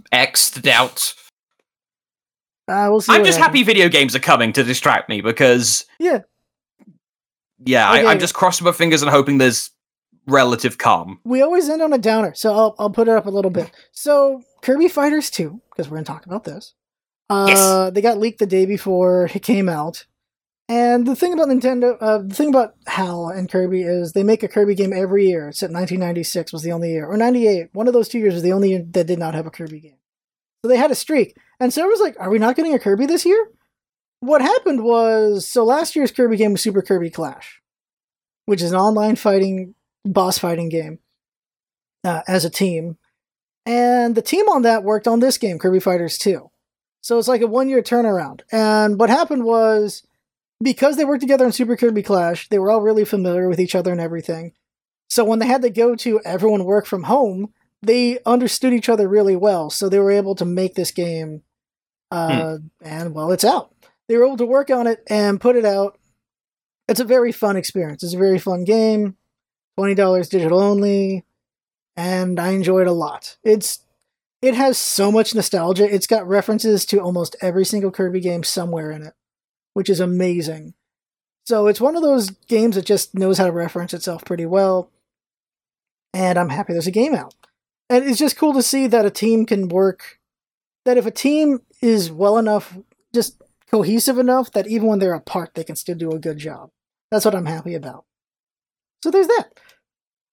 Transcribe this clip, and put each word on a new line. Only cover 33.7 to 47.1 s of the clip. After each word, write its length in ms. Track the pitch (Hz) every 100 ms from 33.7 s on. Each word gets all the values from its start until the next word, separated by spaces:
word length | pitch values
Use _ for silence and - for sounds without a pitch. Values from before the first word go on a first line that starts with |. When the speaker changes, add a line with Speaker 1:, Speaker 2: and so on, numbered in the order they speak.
| _ _ _ _ _
Speaker 2:
What 200 | 247 302
happened 440 | 262 480 392 277 226
was, 600 | 233 226 220 214 202 -
so 200 | 247 226
last 320 | 277 330 311
year's 140 | 269
Kirby 260 | - 240 214
game 160 | 214
was 80 | 196
Super 200 | 220 196
Kirby 280 | 185 190 170
Clash, 520 | 160 156 - - - _ _ _ _ _ _ _ _ -
which 160 | 196
is 100 | 170
an 60 | 185
online 380 | 202 214 214 -
fighting, 580 | 214 196 190 190 185 - _ _ 208
boss 320 | 190 185 180
fighting 320 | 180 170 170
game, 300 | 165 156 160 _ _ _ _ _ _ _ _ _ _ 185
uh, 160 | 165 -
as 200 | 185 165
a 40 |
team. 480 | - 196 165 170 165 _ _ _ _ _ _ -
And 500 | 240 240 247 240 226
the 60 |
team 260 | 226 349 427
on 140 | 320
that 220 | 233 226 196
worked 240 | 214 220
on 100 | 233
this 180 | 262 247
game, 220 | 220 165
Kirby 220 | 185 185
Fighters 360 | 190 180 170 -
two. 320 | - 170 - _ _ _ _ _
So 180 | -